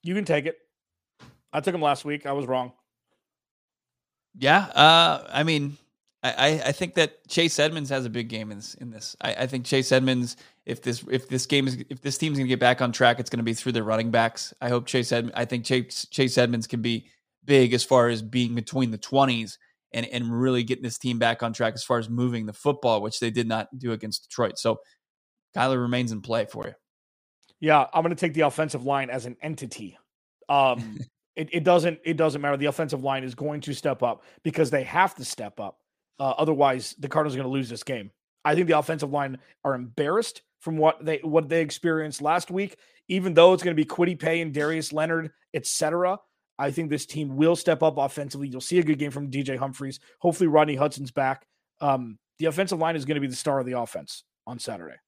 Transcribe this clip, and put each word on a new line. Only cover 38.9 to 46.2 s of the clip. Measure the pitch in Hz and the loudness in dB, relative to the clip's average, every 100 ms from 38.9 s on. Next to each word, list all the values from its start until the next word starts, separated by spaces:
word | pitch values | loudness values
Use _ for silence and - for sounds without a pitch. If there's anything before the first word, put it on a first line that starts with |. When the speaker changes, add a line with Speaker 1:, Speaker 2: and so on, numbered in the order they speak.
| 160 143 | -4 -4
Speaker 1:
line | 143 139 127 _ _ | -4 -4 -8 _ _
are | 147 | -4
embarrassed | 127 123 120 147 196 226 - _ _ | -4 -6 -4 0 0 -2 -10 _ _
from | - 160 | -6 2
what | 156 156 | 4 2
they, | 160 151 | -4 -4
what | 160 156 151 | 2 0 2
they | 165 | 0
experienced | 156 - 170 160 151 - | 0 -2 -2 -2 -4 -4
last | 151 170 - | 0 0 -2
week, | 185 196 - _ _ - | -6 -6 -8 _ _ -4
even | 190 185 | -2 4
though | 165 175 | 8 10
it's | 185 | 8
gonna | 180 | 2
be | 156 151 | 0 0
Kwity | - 175 170 | 2 0 2
Paye | 156 165 | 0 0
and | 165 | -2
Darius | 143 147 160 147 | -2 -2 -2 -4
Leonard, | 151 160 165 160 _ _ | -2 0 -2 -4 _ _
et | 160 - | -8 -4
cetera. | - 151 170 180 202 | -2 0 2 0 -2